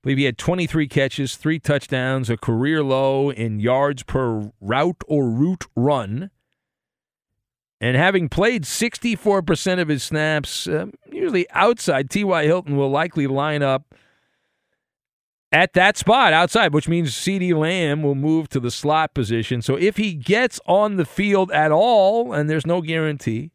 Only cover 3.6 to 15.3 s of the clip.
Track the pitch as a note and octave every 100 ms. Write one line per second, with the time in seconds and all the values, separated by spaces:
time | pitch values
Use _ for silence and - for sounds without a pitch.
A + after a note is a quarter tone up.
3.6 | A2 C3 C#3+ C3+ - C3+ B2+ A2 G#2 _
4.6 | G2 B2 E3 F3 - D3+ B2+ A2+ D#3+ F#3
5.6 | - - C3 C#3 G2 A2+ F#3+ _ _ _
6.6 | _ _ _ _ _ _ _ _ _ _
7.6 | _ _ A#2 B2+ F3+ G3 D#3+ - G#3 B3
8.6 | C#3+ - A#3 - A#3+ G#3+ G#3+ G3 E3 E3
9.6 | F#3+ F3+ D#3 C#3+ - D3+ D#3 D3+ C#3 -
10.6 | - D3+ G3 - - - F4+ G3+ F3 -
11.6 | G3+ A#3+ - C#3 C#3 G3 G3+ E3+ D3+ F3+
12.6 | D3 C#3+ C#3 C#3 F3 D#3+ C#3 C3+ D3 D3
13.6 | C#3+ C3+ _ _ _ _ _ _ _ _
14.6 | _ _ _ _ _ _ _